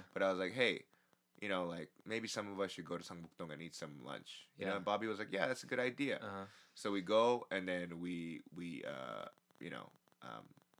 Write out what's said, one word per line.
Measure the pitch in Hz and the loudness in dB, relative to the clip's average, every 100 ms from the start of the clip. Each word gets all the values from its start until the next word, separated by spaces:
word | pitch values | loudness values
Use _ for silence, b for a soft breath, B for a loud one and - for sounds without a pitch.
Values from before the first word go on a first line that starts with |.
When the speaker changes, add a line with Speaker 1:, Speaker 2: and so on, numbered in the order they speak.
| 95 | -4
Speaker 1:
But | 95 | 4
I | 95 | 4
was | 92 | 6
like, | 92 | 2
"Hey, | 120 117 85 - _ b b _ - | 4 4 4 -4 _ b b _ -8
you | 107 | 0
know, | 92 87 | 2 2
like, | 82 78 _ | -2 -6 _
maybe | - 110 110 | -4 -2 -2
some | 113 101 | -2 -2
of | 98 | 0
us | 95 | -2
should | - 82 | -2 -6
go | 85 | -6
to | |
Seongbukdong | - 87 82 - 85 | -6 -10 -12 -10 -8
and | 73 | -8
eat | 82 - | -10 -8
some | 78 71 | -10 -10
lunch." | 64 65 - - - - | -8 -8 -8 -16 -16 -2
You | |
know, | 98 | 0
Speaker 2:
Yeah. | 98 | 2
Speaker 1:
and | |
Bobby | 95 104 110 | 2 2 2
was | 101 | -2
like, | 113 | -2
"Yeah, | 95 131 | 2 2
that's | 127 | 2
a | 180 | -2
good | 127 | 0
idea." | 127 127 139 101 | 0 0 0 0
Speaker 2:
Uh-huh. | 104 98 98 B B | -4 -6 -8 B B
Speaker 1:
So | - 104 | -6 0
we | 101 | 0
go, | 90 110 120 120 - | 6 8 8 6 2
and | 95 90 | -2 2
then | 90 87 85 | 0 -2 -4
we, | 90 87 82 78 - 87 | -2 -2 -4 -6 -10 -8
we, | 87 71 | -6 -6
uh, | - 67 64 52 50 - _ - | -6 -6 -6 -6 -8 -12 _ -12
you | 85 | -8
know, | 65 50 - _ _ | -8 -10 -18 _ _
um, | 62 55 - - _ | -12 -12 -12 -20 _